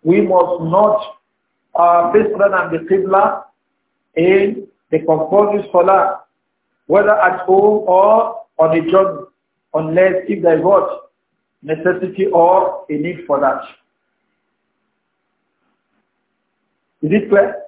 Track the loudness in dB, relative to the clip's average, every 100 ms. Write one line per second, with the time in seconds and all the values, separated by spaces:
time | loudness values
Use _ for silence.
0 | 2 2 4 2 2 -2 -2 2 2 0
1 | -6 -18 _ _ _ _ _ 0 2 2
2 | 2 0 0 0 0 0 -4 -8 -2 -2
3 | 0 0 0 -4 -14 _ _ _ _ _
4 | _ -2 2 2 0 -4 -14 _ _ -4
5 | -2 -2 0 0 0 -2 -2 0 2 2
6 | 0 -4 _ _ _ _ _ _ _ 0
7 | 2 2 2 -2 0 2 4 2 2 2
8 | 4 2 0 -8 -18 -2 0 0 0 0
9 | 0 -4 -16 _ _ _ _ -8 -4 0
10 | 0 0 -6 -2 0 0 2 0 0 -10
11 | -16 _ _ _ _ _ -10 -4 -2 -2
12 | -6 -4 -2 2 4 2 0 -6 -8 -6
13 | -6 -10 -6 -2 -2 -4 -10 -20 _ _
14 | _ _ _ _ _ _ _ _ _ _
15 | _ _ _ _ _ _ _ _ _ _
16 | _ _ _ _ _ _ _ _ _ _
17 | -4 -4 0 0 0 -4